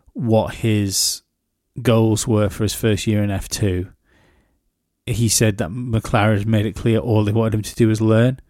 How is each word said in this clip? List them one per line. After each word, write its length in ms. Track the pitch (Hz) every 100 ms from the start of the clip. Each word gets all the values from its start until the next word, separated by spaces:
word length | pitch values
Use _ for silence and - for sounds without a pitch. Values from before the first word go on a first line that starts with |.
| _
what 420 | 233 120 110 - -
his 640 | 113 107 98 95 - - _ _ _ _ _ -
goals 460 | 123 113 113 107 -
were 220 | 107 101
for 140 | -
his 120 | 107 -
first 320 | 113 101 113
year 160 | 104
in 80 | 101
F 180 | 95 -
two, 420 | - 104 90 98 - _ _ _ _ _ _ _ _ _ _ -
he 220 | 110 113
said 300 | - 110 104
that 140 | 85
McLaren 640 | 123 123 110 - 113 107 101
had 100 | 107
made 180 | 110 104
it 100 | -
clear 240 | 117 110
all 260 | - 107 104
they 60 |
wanted 240 | 113 110 110
him 60 |
to 120 | 101 -
do 120 | 113
was 120 | 110
learn. 400 | 110 110 123 131